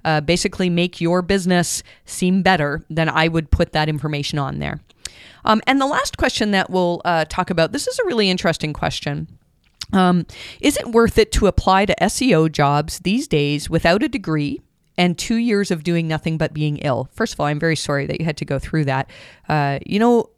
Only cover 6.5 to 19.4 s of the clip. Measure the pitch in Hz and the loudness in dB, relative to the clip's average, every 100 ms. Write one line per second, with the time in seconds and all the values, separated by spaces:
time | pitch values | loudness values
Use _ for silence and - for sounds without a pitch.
6.5 | 196 - 185 175 170 170 165 156 - 180 | 0 0 0 0 0 0 0 -2 -4 -2
7.5 | 175 160 269 - - 427 240 196 185 180 | 0 0 0 -6 -2 -2 2 2 2 0
8.5 | 160 151 147 160 - 151 143 160 - _ | -2 -4 -4 -4 -4 -6 -6 -8 -14 _
9.5 | _ _ _ - 196 180 175 - - - | _ _ _ -2 2 4 4 0 -14 -20
10.5 | - - - - 226 233 - 214 - 196 | -2 0 0 0 2 4 4 2 2 2
11.5 | - - 190 202 - 196 - 254 165 160 | 2 2 2 2 0 0 0 2 4 2
12.5 | 151 143 143 156 - - 226 - 151 143 | 2 2 2 -2 -6 -2 -2 0 0 0
13.5 | 147 - 160 170 190 277 233 185 156 147 | -2 -2 0 2 2 0 -4 -4 -2 -2
14.5 | 160 _ _ _ - 180 170 - 226 240 | -6 _ _ _ -2 0 -2 -2 -2 0
15.5 | 202 196 170 156 170 165 156 - 160 156 | 0 0 -4 -2 -2 -2 -4 -4 -2 -4
16.5 | 151 151 147 147 117 131 - - - 147 | -2 -2 -2 -2 -4 -6 -4 -6 -2 -4
17.5 | 147 156 156 - 143 139 - 160 151 147 | 0 -2 -2 -2 -4 -4 -4 -4 -4 -6
18.5 | 139 - 160 139 131 - - - - | -6 -2 -2 0 -2 -4 -12 -20 -20